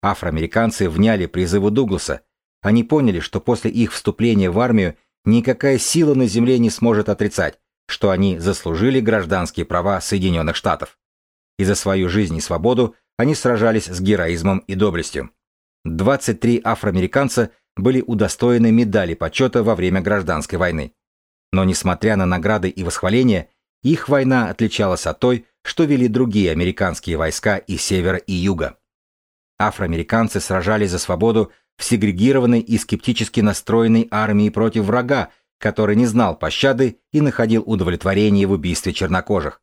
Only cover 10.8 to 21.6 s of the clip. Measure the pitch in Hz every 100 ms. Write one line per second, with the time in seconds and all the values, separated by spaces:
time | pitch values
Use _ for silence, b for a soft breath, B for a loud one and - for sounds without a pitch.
10.8 | - _ _ _ _ _ _ - 95 98
11.8 | 101 95 90 95 98 80 - 85 101 123
12.8 | 117 b b - 123 151 127 117 113 110
13.8 | 95 90 92 104 85 85 87 95 - 95
14.8 | 104 85 78 71 65 _ _ _ _ _
15.8 | - 82 95 139 - 107 113 120 113 113
16.8 | 104 92 92 - - - 110 b b -
17.8 | 101 131 117 113 101 - 123 120 117 113
18.8 | 113 104 90 82 82 - 131 123 110 98
19.8 | 90 95 90 104 92 80 78 90 90 82
20.8 | 67 _ _ _ _ _ _ 92